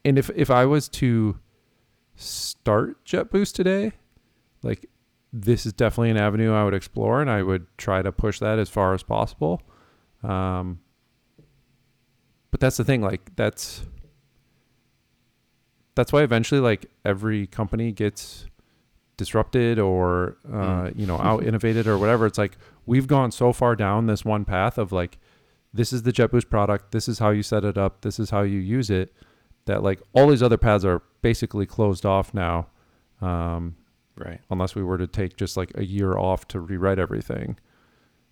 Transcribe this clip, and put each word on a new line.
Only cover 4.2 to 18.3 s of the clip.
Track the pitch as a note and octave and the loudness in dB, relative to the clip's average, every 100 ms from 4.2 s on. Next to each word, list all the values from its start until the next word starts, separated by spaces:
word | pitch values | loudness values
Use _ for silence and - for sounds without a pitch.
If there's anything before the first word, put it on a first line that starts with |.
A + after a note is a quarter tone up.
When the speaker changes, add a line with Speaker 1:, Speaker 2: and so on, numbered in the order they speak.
| _ _ _ _ | _ _ _ _
Speaker 1:
like, | A#2+ G#2 - _ _ _ _ | -6 -6 -8 _ _ _ _
this | A#2+ G2+ A2+ A2+ | -6 0 0 0
is | |
definitely | - A2+ A#2 A#2 | -2 0 0 0
an | A2 | 2
avenue | G#2 G#2+ A2 | 2 2 2
I | G#2+ | 2
would | G#2 | 2
explore, | G2 - - G#2+ B2 | 0 -4 -4 0 0
and | D3 | 0
I | G#2 | 0
would | F#2+ F#2 F2 - | 0 -2 -4 -12
try | - F#2+ | -4 -2
to | F#2 | -2
push | - G#2+ - | -2 -4 -2
that | G#2+ A2 | -2 0
as | G2 | -2
far | - F#2+ | 0 0
as | F#2+ | 0
possible. | - A2 G#2+ - D#3 F3 - _ _ _ _ _ | -2 -2 -2 -2 -4 -4 -8 _ _ _ _ _
Um, | A2 F#2+ F#2 F#2 F2+ F2 _ _ _ _ _ _ _ _ _ _ _ _ _ _ _ _ _ | -6 -4 -2 -4 -6 -10 _ _ _ _ _ _ _ _ _ _ _ _ _ _ _ _ _
but | - | 0
that's | C3 C3 | 0 0
the | |
thing, | A#2+ C3 | 0 0
like, | G2+ F#2 - - | 0 -4 -8 -4
that's, | G#2+ - - - - - - _ _ _ _ _ _ _ _ _ _ _ _ _ _ _ _ _ _ | -2 -2 -10 -12 -14 -16 -20 _ _ _ _ _ _ _ _ _ _ _ _ _ _ _ _ _ _
that's | - A#2+ | -2 2
why | D3 | 4
eventually, | D3 A2+ A2+ C#3 | 4 2 2 2
like, | B2 G#2 - _ | 2 0 -4 _
every | G#2+ G2 A2 G#2+ G2 | -2 -2 -2 -2 -4
company | - G#2+ A2+ A#2 | -6 -4 -2 -4
gets | G2+ G#2 - - | -2 -4 -4 -14